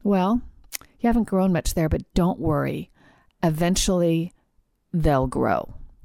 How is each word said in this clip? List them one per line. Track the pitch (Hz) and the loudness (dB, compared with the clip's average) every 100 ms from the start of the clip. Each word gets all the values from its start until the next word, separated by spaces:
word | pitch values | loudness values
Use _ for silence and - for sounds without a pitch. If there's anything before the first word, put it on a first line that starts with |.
well, | 202 196 185 240 - - - - - _ | 0 2 2 0 -4 -18 -16 -16 -16 _
you | 233 | 0
haven't | 240 | 0
grown | 202 190 190 | 0 0 2
much | 170 - | 0 0
there, | - 156 | -2 0
but | - - | -2 -2
don't | - 170 - | 0 0 0
worry. | 160 143 135 143 175 _ _ _ _ _ | -2 -2 -2 -6 -10 _ _ _ _ _
Eventually, | 165 156 175 185 - 180 170 165 165 - _ _ _ _ _ | -2 0 0 0 0 2 2 2 -2 -10 _ _ _ _ _
they'll | 175 156 139 131 | 0 2 2 0
grow," | 131 120 98 - - - - | -2 0 0 -4 -14 -16 -18